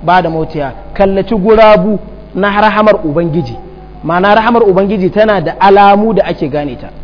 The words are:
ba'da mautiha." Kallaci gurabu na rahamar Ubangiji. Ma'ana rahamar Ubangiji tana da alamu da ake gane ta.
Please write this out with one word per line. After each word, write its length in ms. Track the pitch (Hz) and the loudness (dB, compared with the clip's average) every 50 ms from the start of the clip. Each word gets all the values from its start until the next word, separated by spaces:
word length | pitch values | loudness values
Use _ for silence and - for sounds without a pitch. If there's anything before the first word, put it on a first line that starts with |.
| - | -2
ba'da 260 | 160 175 185 175 165 | 0 0 0 0 0
mautiha." 420 | 160 160 160 156 - 151 143 135 127 - - - - | -4 -4 -6 -6 -6 -8 -8 -8 -10 -14 -16 -16 -4
Kallaci 420 | - 196 196 196 196 190 196 233 | -2 0 0 0 -2 -2 -2 -2
gurabu 640 | 208 180 220 220 214 226 214 214 208 175 214 214 185 - - - - - - - | -2 2 2 4 4 6 6 4 4 2 0 -4 -4 -6 -12 -18 -20 -20 -12 -6
na 140 | 185 190 202 202 208 | -4 -4 -2 -2 0
rahamar 340 | 214 214 202 214 214 214 202 202 - | 0 0 0 2 2 2 2 0 -2
Ubangiji. 500 | 156 143 165 170 170 147 175 151 120 113 104 - - - - - - - - - | -4 -4 -2 -4 -2 -4 -4 -6 -6 -10 -14 -16 -18 -20 -20 -20 -20 -20 -14 -8
Ma'ana 320 | 151 165 175 185 202 208 | -4 -2 0 2 2 2
rahamar 280 | 220 220 226 233 233 226 | 2 2 2 2 2 2
Ubangiji 460 | 202 185 180 196 202 214 214 185 180 | 2 2 0 0 0 -2 -2 -2 -2
tana 320 | - 208 214 214 208 190 | 0 2 2 2 2 -2
da 140 | 160 165 160 - | -2 -6 -4 2
alamu 540 | 180 196 196 202 202 202 202 202 214 226 220 | 2 4 6 6 6 6 4 4 2 0 0
da 120 | 196 - | 0 -2
ake 220 | 160 175 - 175 147 | -2 -2 -6 -6 -6
gane 260 | 127 147 147 143 123 | -4 -6 -6 -6 -10
ta. 140 | 117 - 95 - - | -12 -14 -18 -18 -18